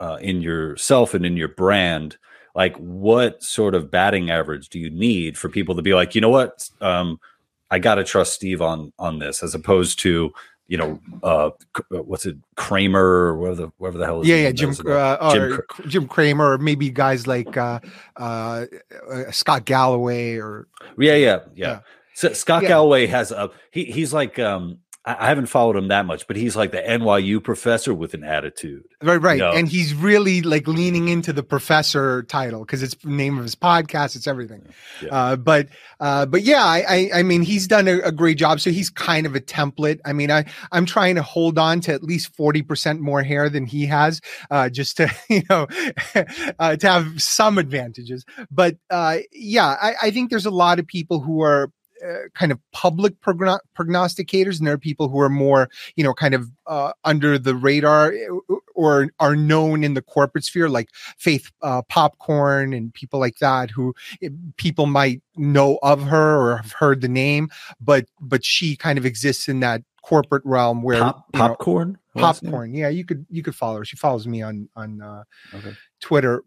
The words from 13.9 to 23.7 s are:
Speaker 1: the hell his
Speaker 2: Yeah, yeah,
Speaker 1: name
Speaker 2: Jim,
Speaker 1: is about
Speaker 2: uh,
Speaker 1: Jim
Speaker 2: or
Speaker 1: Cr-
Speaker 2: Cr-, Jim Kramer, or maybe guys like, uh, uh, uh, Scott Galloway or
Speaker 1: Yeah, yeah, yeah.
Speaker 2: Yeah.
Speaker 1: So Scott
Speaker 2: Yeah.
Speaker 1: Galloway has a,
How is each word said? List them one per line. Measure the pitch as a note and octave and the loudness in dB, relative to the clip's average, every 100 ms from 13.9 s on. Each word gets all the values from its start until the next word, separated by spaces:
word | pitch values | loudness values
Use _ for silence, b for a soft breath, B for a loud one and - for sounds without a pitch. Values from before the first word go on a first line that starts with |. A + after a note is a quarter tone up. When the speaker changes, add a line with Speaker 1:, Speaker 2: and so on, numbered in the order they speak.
| E2+ | -6
Speaker 1:
the | |
hell | E2+ E2+ | -4 0
his | D#3+ | 2
Speaker 2:
Yeah, | E3 | 4
yeah, | D3 | 2
Speaker 1:
name | B2 | 0
Speaker 2:
Jim, | C#3+ | -4
Speaker 1:
is | C#3 | -4
about | - C#3+ C3+ C3+ | -2 0 0 0
Speaker 2:
uh, | D#3+ | 2
Speaker 1:
Jim | C#3 | 2
Speaker 2:
or | C3 C3 | 2 -4
Speaker 1:
Cr- | |
Speaker 2:
Cr-, | - - D#3+ | -10 -14 -4
Jim | F3 C3 | -4 -2
Kramer, | - D3 C#3+ D3 | 0 2 4 4
or | C3+ | 2
maybe | D3+ D3 C#3+ | 0 -2 -2
guys | B2+ C3+ C3 A#2+ | 0 0 0 -2
like, | B2 A2+ C3 | -4 -4 -4
uh, | A#2+ A#2+ B B B - | -4 -6 B B B -12
uh, | A#2 A2+ A2+ A#2 B2 F#2 _ - - | -10 -8 -8 -8 -12 -16 _ -20 -14
uh, | C3 C3 | -12 -8
Scott | - - C#3+ | -4 0 0
Galloway | A2+ C3 C3 B2 A#2+ A#2+ A#2 A2+ | 2 2 2 2 -2 -4 -6 -8
or | G#2+ G#2+ - - B B | -10 -14 -18 -20 B B
Speaker 1:
Yeah, | D3 | 4
yeah, | D3 | 6
yeah. | B2+ F2+ - | 4 2 -2
Speaker 2:
Yeah. | F2+ E2+ G2+ _ b b | -8 -8 -8 _ b b
Speaker 1:
So | - F3 | -4 -2
Scott | - - E3+ | -2 0 2
Speaker 2:
Yeah. | F#3+ | 4
Speaker 1:
Galloway | E3 D3+ C3+ A2+ | 4 6 4 4
has | B2 A2 | 0 -4
a, | G2+ G2+ b b | -6 -10 b b